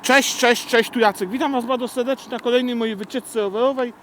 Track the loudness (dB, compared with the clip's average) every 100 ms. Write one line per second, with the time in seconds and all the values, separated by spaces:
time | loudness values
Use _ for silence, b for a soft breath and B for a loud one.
0 | 4 4 4 2 2 2 2 2 2 2
1 | 2 2 -6 -2 0 -2 -2 -2 -2 -4
2 | -2 -4 -6 -6 0 0 0 -2 -2 -4
3 | -6 -8 -6 -4 -2 0 0 0 -6 -8